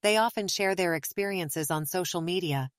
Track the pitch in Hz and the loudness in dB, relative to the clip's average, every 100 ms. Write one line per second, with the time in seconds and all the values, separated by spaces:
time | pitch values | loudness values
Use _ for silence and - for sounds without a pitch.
0 | 208 214 226 - 202 - 196 190 180 165 | 4 4 4 0 -4 0 0 2 2 0
1 | - - 202 196 160 - 151 156 151 185 | -2 -4 -2 -2 -4 -4 -2 -2 -2 -2
2 | 180 175 165 180 175 139 131 | -2 -2 0 -2 0 -2 -2